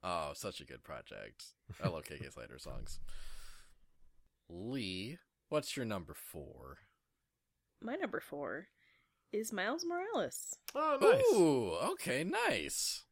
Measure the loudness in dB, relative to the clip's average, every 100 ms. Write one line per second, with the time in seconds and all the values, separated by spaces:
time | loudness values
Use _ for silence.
0 | 0 -2 -2 -4 -8 -8 -12 -16 -12 -12
1 | -10 -12 -12 -14 -20 _ _ -2 -2 -2
2 | -6 -10 -10 -12 -14 -12 -10 -8 -6 -6
3 | -4 -4 -4 -6 -8 -12 -16 -20 -20 _
4 | -20 -20 _ _ _ -8 -4 -2 -2 -2
5 | -4 -10 _ _ _ 0 0 -2 0 -2
6 | -4 -12 -12 -12 -12 -14 -16 -18 _ _
7 | _ _ _ _ _ _ _ _ -8 -4
8 | -2 -4 -4 -6 -4 -6 -10 _ _ _
9 | _ _ _ -4 -2 -2 -2 -2 -2 -4
10 | -2 0 0 -4 -10 -10 -6 0 2 6
11 | 8 10 8 10 10 8 4 2 0 -2
12 | 0 0 2 2 2 2 0 -2 -2 -2
13 | -10